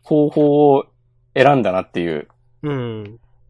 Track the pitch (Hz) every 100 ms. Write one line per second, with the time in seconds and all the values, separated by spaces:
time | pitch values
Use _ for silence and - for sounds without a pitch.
0 | - 151 147 151 147 147 147 139 - _
1 | _ _ _ 131 131 139 101 92 90 90
2 | 85 76 - _ _ _ 147 139 120 110
3 | 104 113 _ _ _